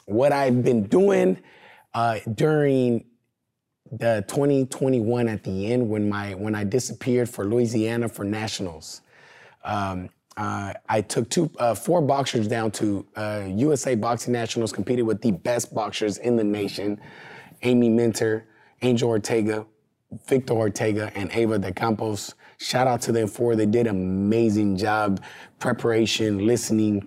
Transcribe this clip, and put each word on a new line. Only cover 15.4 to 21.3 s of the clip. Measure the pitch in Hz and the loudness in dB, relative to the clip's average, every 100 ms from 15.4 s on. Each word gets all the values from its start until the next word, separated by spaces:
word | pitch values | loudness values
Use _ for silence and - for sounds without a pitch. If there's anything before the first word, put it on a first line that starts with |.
| - 120 - 120 | 0 -2 -2 -4
boxers | 104 - 107 95 | -6 -4 -4 -2
in | 120 117 | 0 2
the | 104 | 2
nation, | 104 101 - 101 104 - - - - - - | 0 -4 -4 -6 -6 -10 -20 -20 -20 -20 -4
Amy | 123 123 117 | 2 4 4
Minter, | 113 117 107 113 110 - _ _ - | 4 2 2 0 -2 -6 _ _ -4
Angel | 127 120 120 | 0 2 2
Ortega, | 110 104 117 104 107 107 _ _ _ - 117 - | 0 0 0 2 -2 -6 _ _ _ -18 -14 0
Victor | 135 131 | 0 2
Ortega, | 117 110 95 110 104 107 | 0 0 0 -2 0 -4
and | 101 95 | -6 -4